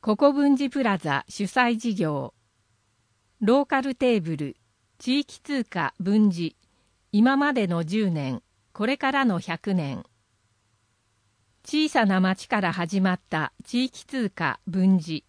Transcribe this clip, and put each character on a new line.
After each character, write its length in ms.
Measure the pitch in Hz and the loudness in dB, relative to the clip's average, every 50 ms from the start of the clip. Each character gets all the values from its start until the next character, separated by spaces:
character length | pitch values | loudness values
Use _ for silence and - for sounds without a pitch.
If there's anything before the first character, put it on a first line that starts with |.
コ 140 | - - 214 | 0 -2 0
コ 160 | 208 294 285 | 4 4 4
ブ 160 | 285 277 285 285 | 4 4 4 4
ン 80 | 277 | 4
ジ 140 | 254 285 269 | 4 2 -2
プ 140 | - 285 262 | -2 -2 0
ラ 140 | 226 196 175 | 0 0 0
ザ 280 | - 160 139 139 - _ | 0 -2 -2 -2 -2 _
主 160 | - - 208 | -8 -6 -6
催 340 | 185 - 254 254 240 240 220 | -2 0 0 2 2 0 -2
事 160 | 226 240 214 | -2 -4 -2
業。 400 | 185 175 156 151 139 131 110 _ _ _ _ _ _ _ _ _ _ _ _ _ _ _ _ _ _ _ _ _ _ | -2 -2 -2 -2 -4 -6 -8 _ _ _ _ _ _ _ _ _ _ _ _ _ _ _ _ _ _ _ _ _ _
ロ 220 | 226 202 240 277 285 | 2 4 4 4 4
ー 20 | |
カ 160 | _ - 269 | _ 0 -2
ル 140 | 254 277 262 | 0 -2 -2
テ 220 | _ 262 254 240 214 | _ 2 2 2 2
ー 40 | |
ブ 160 | 165 160 165 147 | 0 -2 -4 -4
ル、 200 | 151 139 - _ _ _ _ _ _ _ _ _ | -6 -8 -8 _ _ _ _ _ _ _ _ _
地 240 | - 247 254 285 | -4 -2 0 0
域 180 | 285 _ - - | -2 _ -10 -20
通 220 | _ - 285 262 226 | _ -6 -4 -4 -4
貨 300 | _ - 185 160 139 - _ | _ -4 -4 -4 -4 -6 _
分 320 | 180 185 202 220 214 208 | -2 0 4 4 4 4
寺、 240 | 180 170 170 160 - _ _ _ _ _ _ _ _ _ _ _ | 2 0 -4 -6 -8 _ _ _ _ _ _ _ _ _ _ _
今 260 | - 208 220 254 277 277 | 2 4 4 4 4 2
ま 160 | 285 294 285 | 0 0 0
で 140 | 247 208 180 | 0 0 0
の 160 | 175 170 170 | 0 -2 -2
十 260 | 156 180 220 214 190 | -2 -2 -2 0 0
年、 340 | 170 151 139 131 131 110 _ _ _ _ _ _ _ | -2 -2 -4 -4 -6 -8 _ _ _ _ _ _ _
こ 120 | - 214 | -6 -4
れ 120 | 220 277 - | -4 -2 -2
か 140 | - 269 | -2 -2
ら 140 | 269 277 269 | 0 2 2
の 140 | 240 190 170 | 2 0 0
百 340 | - - 165 165 - 208 196 | -4 -6 -8 -8 -4 -2 -2
年。 300 | 180 156 139 135 - - _ _ _ _ _ _ _ _ _ _ _ _ _ _ _ _ _ _ _ _ _ _ _ _ _ _ _ _ _ _ _ _ | 0 0 -2 -6 -8 -12 _ _ _ _ _ _ _ _ _ _ _ _ _ _ _ _ _ _ _ _ _ _ _ _ _ _ _ _ _ _ _ _
小 240 | - - 302 311 302 | -4 0 0 0 2
さ 160 | - 269 226 | 2 2 2
な 160 | 196 196 190 | 2 2 2
町 260 | 185 185 190 - - - | 2 0 0 -4 -4 -4
か 140 | - 214 | -2 -2
ら 120 | 196 170 170 | -2 -2 -2
始 280 | 185 175 165 196 196 | -4 -6 -2 -2 0
ま 120 | 185 190 180 | 0 0 0
っ 80 | - _ _ | -2 _ _
た 240 | - 156 156 - _ _ - | -6 -4 -4 -6 _ _ -16
地 220 | - - 240 254 | -6 -2 -2 -2
域 200 | 254 _ - - | -2 _ -12 -18
通 240 | _ - 269 233 190 | _ -6 -6 -6 -6
貨 300 | _ - 170 143 120 - _ - | _ -4 -4 -4 -4 -6 _ -6
分 320 | 170 190 185 190 190 180 | -2 2 4 4 4 4
寺。 220 | 156 165 160 151 _ | 2 -2 -8 -8 _